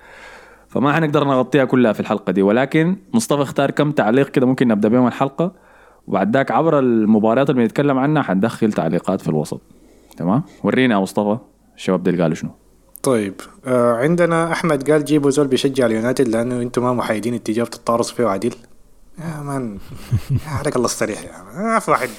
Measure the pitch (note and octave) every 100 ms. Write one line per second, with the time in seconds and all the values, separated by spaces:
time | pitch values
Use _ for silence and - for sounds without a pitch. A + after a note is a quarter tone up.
0 | - - - - - - _ G2+ C#3 D#3
1 | D3+ D3 C#3+ C3 A#2+ C#3+ B2+ B2+ A#2 G2+
2 | G2 G#2+ - F#2+ G2 A#2 C#3 D#3+ E3+ F#3+
3 | - A3+ - C#3+ C3+ - C#3 - D3 C#3+
4 | G#2 C3 C3+ C#3 B2 C3 B2 G#2 G#2+ B2
5 | B2 - C#3 - E3+ - _ - - _
6 | - F#2+ G2 C3 C3 A#2+ D#3+ D3 B2+ A2+
7 | G#2+ A2 A2 A#2 C#3+ B2+ A2 - C#3+ C3
8 | C#3+ D3+ - F#2+ A2+ - A2 G2+ E2 E2
9 | - F#2+ - D#2 C#2+ - - - - _
10 | - - E2+ A#2 - - G2+ A#2+ B2+ G2+
11 | F#2+ - G#2 G#2+ - _ _ - - F#2
12 | F#2 F2 D#2+ D#2+ - - _ _ _ -
13 | C3+ A#2 G2 - - - B2+ B2 A#2+ A#2
14 | D3 F3 E3+ E3 E3 E3 E3+ C#3 C3 D3+
15 | C#3 D3+ C#3 C#3 C3+ A#2+ C#3 C3 A#2 A2
16 | A#2+ C3 B2 A2+ A#2+ B2 B2 B2 B2 A#2+
17 | A2+ G#2+ A2 A#2 - A2 A#2 - - A#2
18 | - - A2+ F#2+ A#2 - - - - -
19 | - - E3 D3+ C#3+ C#3 A#2 G2 - -
20 | - A#2 - C3+ D#3 C3+ D3 B2 A2+ -
21 | A2 G2+ - - - E3 A3+ A3 - C#3+
22 | B2